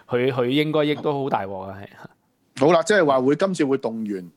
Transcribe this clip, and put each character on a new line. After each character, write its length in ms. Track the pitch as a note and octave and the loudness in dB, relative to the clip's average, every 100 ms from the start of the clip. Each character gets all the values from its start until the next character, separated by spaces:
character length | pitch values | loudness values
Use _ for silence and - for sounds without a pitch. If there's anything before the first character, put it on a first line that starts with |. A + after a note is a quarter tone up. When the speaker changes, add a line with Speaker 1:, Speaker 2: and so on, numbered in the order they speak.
| - | -4
Speaker 1:
佢， 240 | B2 B2+ | -2 0
佢 140 | C3 B2 | 0 0
應 260 | C#3+ D3+ | 0 0
該 120 | D3+ D3 | 0 0
亦 100 | C#3+ | 0
都 280 | - C#3 | -2 -2
好 60 | C3+ | -2
大 160 | A2 G2 | -2 -4
鑊 140 | F#2+ | -10
啊， 140 | F#2+ F#2+ | -10 -12
係。 840 | G2+ - - _ _ _ _ - C#3+ | -16 -20 -20 _ _ _ _ 0 4
Speaker 2:
好 60 | |
啦， 100 | E3+ | 4
即 100 | D#3+ | 4
係 120 | G#3 D3+ | 2 4
話 140 | C3+ | 2
會， 140 | B2+ D3 | 2 2
今 180 | G3 | 0
次 120 | F3+ C#3+ | 0 0
會 120 | C3+ | 0
動 260 | A#2 A2+ G#2+ | -4 -6 -6
員 260 | G2 F2 | -8 -10